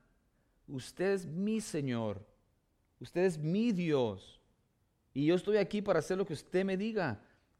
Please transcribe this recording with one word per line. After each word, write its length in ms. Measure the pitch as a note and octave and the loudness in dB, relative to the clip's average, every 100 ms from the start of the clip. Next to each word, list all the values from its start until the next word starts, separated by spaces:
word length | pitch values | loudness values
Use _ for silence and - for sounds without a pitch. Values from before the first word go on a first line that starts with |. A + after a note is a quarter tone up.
| _ _ _ _ _ _ - | _ _ _ _ _ _ -12
"Usted 440 | C#3 - - F#3 | -12 -12 -4 0
es 120 | G3 E3+ | 0 -2
mi 340 | D#3+ G3+ A3 | -4 -2 -2
Señor. 680 | G#3 D#3 C#3 A#2+ A2 G2 - _ _ _ _ _ _ _ | -2 -4 -2 -2 -2 -4 -10 _ _ _ _ _ _ _
Usted 260 | C3+ E3+ F#3 | -8 0 0
es 120 | D#3+ | 0
mi 340 | D3+ F#3+ A#3+ | 0 0 2
Dios. 680 | F#3 F3 C#3+ A#2 F#2+ - - _ _ _ _ _ _ _ | 2 2 2 2 -2 -12 -20 _ _ _ _ _ _ _
Y 120 | C3+ D3 | 0 2
yo 100 | F3+ | 2
estoy 220 | F#3 G#3 | 4 2
aquí 240 | G3+ G#3 | 2 0
para 180 | G3+ E3 | 2 2
hacer 180 | D3 F#3+ | 2 -2
lo 80 | G3 | -2
que 80 | |
usted 300 | C#3+ - F3+ | -4 -2 0
me 140 | F#3+ F#3 | 0 0
diga 440 | G#3+ G#3+ D#3+ G#2 - _ _ _ | -2 0 0 -2 -10 _ _ _